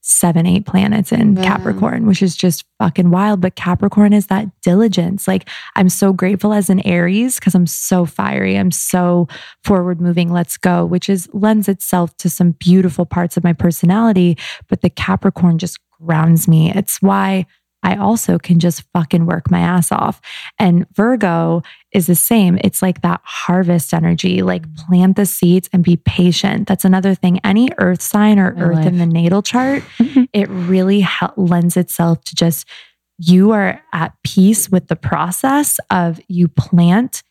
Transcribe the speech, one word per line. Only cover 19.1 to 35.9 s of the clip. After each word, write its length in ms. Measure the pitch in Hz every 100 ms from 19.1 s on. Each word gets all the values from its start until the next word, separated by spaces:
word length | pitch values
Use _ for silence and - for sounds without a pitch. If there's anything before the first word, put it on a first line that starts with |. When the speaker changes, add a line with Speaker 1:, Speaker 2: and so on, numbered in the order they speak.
| 175 165
Speaker 1:
work 240 | 170 -
my 100 | 175
ass 320 | 170 180 165
off. 300 | - - - - - - _
And 260 | 202 175 -
Virgo 720 | - 220 254 208 165 165 170 - - _
is 140 | 208 175
the 80 |
same. 460 | 170 - 233 185 180
It's 200 | 196 -
like 180 | 185 175
that 200 | 170 170
harvest 680 | - - - 180 180 175 -
energy, 520 | 170 165 170 185 185
like, 280 | 185 180 160 -
plant 400 | 160 180 185 190
the 100 | 196
seeds 420 | - 175 180 -
and 100 | 185
be 140 | 175 170
patient. 680 | - - 180 170 196 202 196
That's 180 | 190 190
another 300 | 185 190 185
thing. 240 | 185 180
Any 260 | - 202 254 -
earth 240 | 180 180
sign 340 | - 208 208 208
or 160 | 185
Speaker 3:
My 80 | 175
Speaker 1:
earth 240 | 170 165 160
in 140 | 180
Speaker 3:
life. 0 |
Speaker 1:
the 60 | 170
natal 340 | 165 170 196
chart, 400 | 208 247 262 277 -
Speaker 3:
<laughs> 80 | - 233 269 254
Speaker 1:
it 160 | 208 196
really 480 | 190 175 185 185 202
hel-, 340 | 180 - 180 -
lends 380 | 180 175 175 180
itself 460 | 175 - 170 165 -
to 100 | 160
just, 320 | 170 165 - - - _ _ _
you 320 | 165 180 202
are 320 | 214 190 285 _
at 200 | 170 165 _
peace 460 | - - 190 214 -
with 180 | 185 -
the 80 | 165
process 840 | - 156 165 180 269 277 294 -
of 300 | -